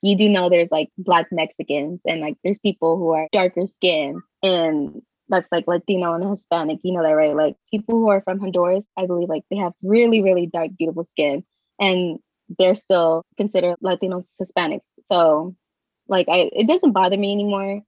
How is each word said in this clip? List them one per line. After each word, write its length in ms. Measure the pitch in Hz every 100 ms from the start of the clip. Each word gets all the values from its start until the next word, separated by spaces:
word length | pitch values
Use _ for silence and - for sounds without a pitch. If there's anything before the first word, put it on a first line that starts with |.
You 140 | 196 196
do 120 | 208
know 220 | 202 180
there's, 200 | 175 170
like, 200 | 156 151 -
black 300 | 185 175 165
Mexicans, 680 | 175 156 _ 151 147 147 175
and, 160 | - 165
like, 160 | 151 -
there's 140 | 180 196
people 400 | 208 190 165 165
who 120 | 170
are 180 | 160 156
darker 340 | 208 185 175 190
skin, 540 | _ 180 160 143 143 - _
and 580 | 190 180 165 156 143 - _ _ _
that's, 200 | 190 175
like, 160 | 170 165
Latino 460 | 175 - 190 175
and 160 | 170 190
Hispanic. 520 | 202 _ 170 156 156
You 100 | 180
know 100 | 180
that, 100 | 160
right? 220 | 156 156
Like, 220 | 147 156 - _
people 240 | 214 214
who 140 | 226 220
are 120 | 196
from 180 | 196 190
Honduras, 480 | 196 180 175 190 208 -
I 80 | 185
believe, 240 | 175 175
like, 140 | 156 -
they 60 | 202
have 160 | 180 -
really, 380 | 185 220 233 226
really 260 | 196 180 175
dark, 260 | 170 160 185
beautiful 280 | 160 160
skin, 380 | 170 - 147 139 - _ _ _
and 380 | 202 185 175 160 _ _ _ 175
they're 160 | 185
still 480 | 202 - 185 165 160 - _
considered 380 | 208 190 175 175
Latinos, 460 | 185 180 185 180 180 _
Hispanics. 540 | 185 - 170 160 - -
So, 500 | _ 180 165 151 170 185 _ _ _ _ _
like, 220 | 190 180
I, 220 | 180 175
it 160 | - 220
doesn't 240 | 349 339
bother 240 | 196 185 196
me 160 | 202
anymore 480 | 202 208 196 196 202